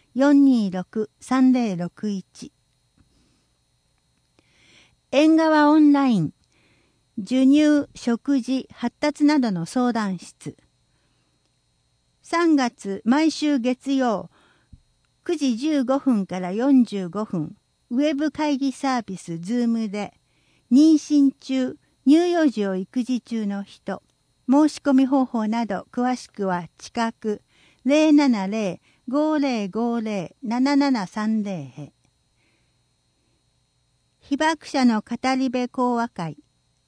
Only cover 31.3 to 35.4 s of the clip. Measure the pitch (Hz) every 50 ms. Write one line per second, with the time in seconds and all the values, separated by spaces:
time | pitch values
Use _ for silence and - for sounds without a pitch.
31.3 | 220 220 202 202 190 165 139 131 123 - 147 139 _ _ _ _ _ _ _ _
32.3 | _ _ _ _ _ _ _ _ _ _ _ _ _ _ _ _ _ _ _ _
33.3 | _ _ _ _ _ _ _ _ _ _ _ _ _ _ _ _ _ _ _ -
34.3 | 285 262 311 311 - - - - - 285 262 240 226 214 - - 240 233 - 262
35.3 | 262 262